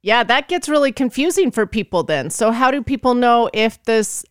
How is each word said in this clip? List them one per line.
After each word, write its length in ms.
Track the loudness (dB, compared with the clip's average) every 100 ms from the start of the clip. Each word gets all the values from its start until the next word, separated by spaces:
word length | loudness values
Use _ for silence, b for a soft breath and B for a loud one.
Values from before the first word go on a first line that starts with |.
Yeah, 200 | 2 0
that 240 | 2 0 0
gets 200 | -6 0
really 240 | 2 2
confusing 580 | 0 -2 0 -2 0 0
for 160 | 0 -2
people 360 | -4 -2 -2
then. 280 | 0 -2 -4
So 220 | 0 0
how 180 | 2 0
do 120 | 0
people 320 | -4 -2 0
know 360 | 2 4 2 2
if 300 | 0 -2 -2
this, 400 | -2 0 -2 -8 -6